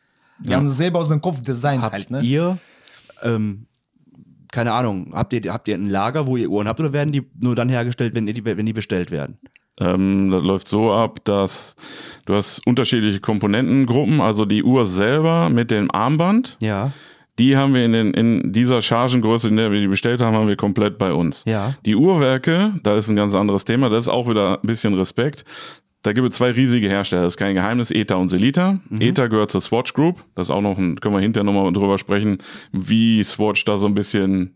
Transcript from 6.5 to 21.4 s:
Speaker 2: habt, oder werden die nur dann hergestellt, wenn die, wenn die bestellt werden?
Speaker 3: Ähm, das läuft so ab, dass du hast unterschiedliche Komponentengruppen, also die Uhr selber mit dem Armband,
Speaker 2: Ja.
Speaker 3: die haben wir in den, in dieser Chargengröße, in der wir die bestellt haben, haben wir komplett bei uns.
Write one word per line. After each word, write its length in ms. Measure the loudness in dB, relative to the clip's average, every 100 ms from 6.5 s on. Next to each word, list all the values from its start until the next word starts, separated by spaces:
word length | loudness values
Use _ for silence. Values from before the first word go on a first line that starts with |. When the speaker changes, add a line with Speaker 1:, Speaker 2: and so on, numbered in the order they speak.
| -2 -2
Speaker 2:
habt, 120 | -2
oder 100 | -2
werden 220 | -2 -2
die 100 | -2 -6 -4
nur 160 | -2 0
dann 140 | 0
hergestellt, 440 | -2 -2 -4 -4 -2
wenn 100 | -4
die, 180 | -4
wenn 220 | -4 -2 -2
die 80 |
bestellt 360 | -4 -4 -4 -4
werden? 260 | -6 -8 -12 -20 _ _ -4
Speaker 3:
Ähm, 500 | 0 2 2 2 2
das 120 | 2
läuft 240 | 2 -2 0
so 240 | 0 2
ab, 320 | 2 0 -4
dass 520 | -2 0 0 -6 -16 -20 -20 -18 -20 -12 -2
du 80 | -2
hast 240 | -2 -4 0
unterschiedliche 520 | 2 2 2 0 0
Komponentengruppen, 960 | -2 0 0 2 2 2 2 2 2 2
also 240 | 2 2 2
die 180 | 2
Uhr 220 | 4 2 2
selber 640 | 2 2 2 2 2 2
mit 220 | 2 2
dem 180 | 0 0
Armband, 680 | 0 2 2 2 2 0 -4
Speaker 2:
Ja. 300 | -4 -2 -4 -8 -16 -20 _ 0
Speaker 3:
die 160 | 4 4
haben 180 | 4
wir 120 | 4 4
in 80 |
den, 200 | 2 2
in 380 | 2 2 2 0
dieser 300 | 0 2 2
Chargengröße, 680 | 2 0 2 2 2 2 2
in 80 | 2
der 160 | 2
wir 80 | 2
die 80 | 0
bestellt 320 | 0 0 0
haben, 140 | 2 2
haben 140 | 2
wir 80 | 0
komplett 400 | 0 0 0 0
bei 160 | 0
uns. 300 | 0 -2 -2